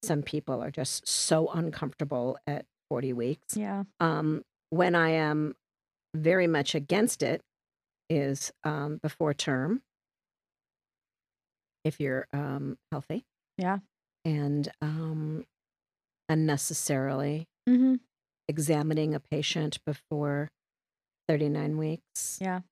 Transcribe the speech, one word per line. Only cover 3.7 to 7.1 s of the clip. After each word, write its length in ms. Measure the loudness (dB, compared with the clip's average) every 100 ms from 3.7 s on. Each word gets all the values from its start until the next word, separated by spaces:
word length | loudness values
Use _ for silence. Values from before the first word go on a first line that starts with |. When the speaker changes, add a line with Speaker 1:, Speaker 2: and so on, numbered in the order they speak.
| -4 -6 _
Speaker 1:
Um, 420 | 0 2 0 0 -4 _ _
when 240 | 2 4
I 160 | 6 4
am 440 | 4 2 2 -2 -4 _ _ _ _ _
very 320 | 0 4 6 6
much 280 | 4 2
against 480 | -2 0 2 2